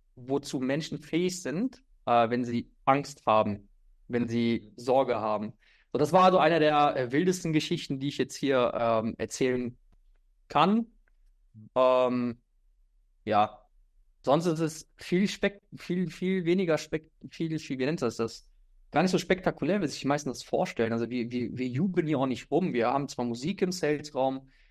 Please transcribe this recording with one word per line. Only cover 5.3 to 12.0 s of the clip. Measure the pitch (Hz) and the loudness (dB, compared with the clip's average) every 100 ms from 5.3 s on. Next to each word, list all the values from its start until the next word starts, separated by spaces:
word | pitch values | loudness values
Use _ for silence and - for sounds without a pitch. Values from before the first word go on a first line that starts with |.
| 104 104 - _ _ _ | -2 -6 -12 _ _ _
So, | 123 | -2
das | 151 | 4
war | 180 | 6
also | 185 180 | 6 6
eine | 156 165 | 4 4
der, | 151 147 147 131 | 4 4 2 2
äh, | 123 | 0
wildesten | 139 185 180 165 | 0 0 0 0
Geschichten, | 156 - 170 - 139 | -2 0 -6 -4 -6
die | 139 | -4
ich | - | -4
jetzt | 131 - | -4 -2
hier, | 139 131 123 | 0 2 2
ähm, | - 117 113 110 - | 2 2 2 0 -4
erzählen | 113 - 127 127 123 - _ _ _ _ _ _ - | -6 -2 0 0 -4 -10 _ _ _ _ _ _ -2
kann. | 147 170 220 226 _ _ _ _ _ _ 110 110 | 2 4 2 -2 _ _ _ _ _ _ -20 -4
Ähm, | 127 127 127 | 2 4 6